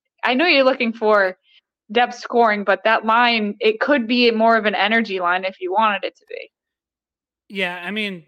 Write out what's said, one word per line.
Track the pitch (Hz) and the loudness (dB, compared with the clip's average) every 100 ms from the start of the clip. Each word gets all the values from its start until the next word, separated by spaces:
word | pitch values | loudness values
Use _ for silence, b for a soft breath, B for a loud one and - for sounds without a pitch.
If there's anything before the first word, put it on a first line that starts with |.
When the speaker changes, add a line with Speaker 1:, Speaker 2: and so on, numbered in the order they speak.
| _ _ | _ _
Speaker 1:
I | 226 | -2
know | 254 349 | 0 2
you're | 285 | 4
looking | 262 262 233 | 2 0 -2
for | 220 214 208 190 185 b b _ _ - | -2 2 2 2 -4 b b _ _ -4
depth | 220 240 - | -2 -2 -4
scoring, | - 240 226 208 | -2 2 2 2
but | 202 190 | -2 0
that | 220 226 220 | 0 0 2
line, | 226 240 226 208 208 | 2 2 0 -2 -2
it | 220 220 | -2 0
could | - 294 220 | 0 0 0
be | 247 240 | 2 2
more | 220 226 226 | 4 2 2
of | 208 | 0
an | |
energy | 190 202 226 208 190 | -2 0 0 -2 -4
line | 175 180 | -2 -2
if | 190 - | -4 -8
you | 185 | -4
wanted | 196 214 196 | 0 0 -2
it | - - | -6 -12
to | _ | _
be. | - - _ _ _ _ _ _ _ _ _ - | -18 -18 _ _ _ _ _ _ _ _ _ -12
Speaker 2:
Yeah, | 196 180 180 | -6 -6 -6
I | 175 | -8
mean, | 214 208 180 | -6 -6 -10